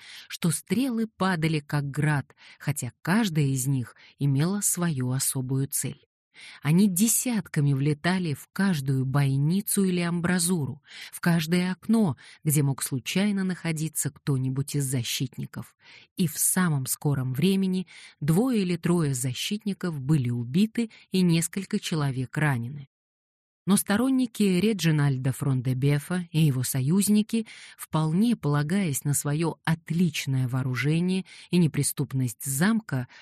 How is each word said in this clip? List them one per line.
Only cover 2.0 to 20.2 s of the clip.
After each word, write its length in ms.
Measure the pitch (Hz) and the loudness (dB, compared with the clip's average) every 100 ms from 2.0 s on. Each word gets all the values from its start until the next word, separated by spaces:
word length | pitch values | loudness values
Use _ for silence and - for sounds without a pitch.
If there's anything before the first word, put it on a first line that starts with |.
| 151 143 - _ - - | 0 0 -4 _ -20 -8
хотя 340 | - - 123 - | -6 -6 -8 -8
каждая 440 | - 202 214 156 139 | 0 0 2 0 0
из 200 | 135 127 | 0 0
них 300 | 135 117 - - - | -2 -4 -12 -20 -4
имела 420 | 143 135 165 202 | 0 2 0 0
свою 500 | - - 170 139 127 | -2 0 -2 -2 -2
особую 560 | 131 - 135 127 135 135 | -2 -2 -4 -2 -2 -2
цель. 400 | - 135 - _ _ _ - - - | -4 -6 -8 _ _ _ -20 -20 -6
Они 260 | 139 170 208 | 2 4 4
десятками 840 | 175 226 - 254 226 - - 143 | 4 2 2 0 -2 -2 0 2
влетали 600 | 135 143 147 170 185 175 | 2 0 0 0 0 -2
в 140 | 135 - | -6 -6
каждую 520 | - 196 156 135 131 | -2 0 0 0 0
бойницу 800 | 131 139 135 135 147 190 - - | 0 2 2 2 2 0 0 0
или 160 | 190 180 | 2 0
амбразуру, 840 | 175 175 170 180 170 180 131 - - - - | 0 -2 0 0 0 0 -2 -8 -16 -20 -18
в 80 | - | -4
каждое 500 | 180 170 160 180 180 | 0 2 2 0 0
окно, 460 | 185 - 226 196 120 - - | -4 0 2 2 0 -10 -6
где 200 | 156 147 | 0 2
мог 200 | 139 131 | 2 0
случайно 600 | - 135 - 185 208 196 | -4 -4 -2 0 0 0
находиться 640 | 190 175 165 160 156 - 143 | -2 -4 -4 -4 -4 -4 -6
кто-нибудь 640 | - - 135 131 131 139 | -4 -2 0 0 -2 -2
из 100 | 143 | -2
защитников. 920 | 135 131 113 - 131 - 135 - - _ - - - - | -2 -2 -4 -4 -4 -6 -12 -12 -14 _ -20 -20 -12 -2
И 100 | 175 | -2
в 100 | - | 0
самом 480 | - 190 180 143 131 | 0 2 2 0 -2
скором 480 | - 151 139 127 | -4 -2 -2 -2
времени 520 | 127 185 196 190 185 180 - - - | 0 2 2 0 -2 -6 -14 -20 -6
двое 420 | 151 160 262 226 | 0 2 2 2
или 140 | 185 170 | 0 0
трое 380 | 170 175 147 | 2 2 2
защитников 880 | 131 131 123 - 208 202 185 185 151 | 0 -4 -4 -4 -4 -4 -4 -4 -4
были 300 | 131 156 | 0 2